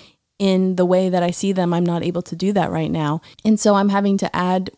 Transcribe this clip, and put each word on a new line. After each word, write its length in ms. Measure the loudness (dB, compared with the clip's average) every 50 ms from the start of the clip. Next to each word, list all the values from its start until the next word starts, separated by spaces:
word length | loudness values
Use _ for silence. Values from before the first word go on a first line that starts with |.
| -16 -20 _ _ _ _ _ -2
in 380 | 0 2 2 2 2 0 2
the 100 | 2 2
way 240 | 2 2 2 2 2
that 120 | 0 0
I 100 | 0 0
see 200 | -2 -2 -2 -2
them, 220 | 0 0 0 0 0
I'm 100 | 0 0
not 180 | 0 -2 -2
able 200 | -4 -4 -4 -6
to 120 | -6 -8 -8
do 160 | -4 -2 0 0
that 160 | 0 0 -2
right 200 | -2 -4 -4 -2
now. 300 | -2 -2 -2 -2 -4 -4 -8 -12 -12 _ 0
And 160 | 0 2 2
so 140 | 4 2 2
I'm 160 | 4 2 2
having 260 | 0 0 0 0 0 0
to 160 | -2 -4 -4
add 340 | -2 -2 0 0 0 -2 -4 -10